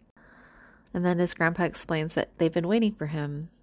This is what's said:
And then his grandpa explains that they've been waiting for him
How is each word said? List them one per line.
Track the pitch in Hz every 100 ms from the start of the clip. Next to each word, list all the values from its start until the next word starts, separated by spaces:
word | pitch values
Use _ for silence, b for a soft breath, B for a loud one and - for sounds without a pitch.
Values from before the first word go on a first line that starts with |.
| _ _ B B B B B B B
And | -
then | 180 175
his | 175
grandpa | - 165 170
explains | 175 - - 160 160
that | - - -
they've | 165
been | 170 165
waiting | 226 220
for | 214 151
him | 151 147 147 165 -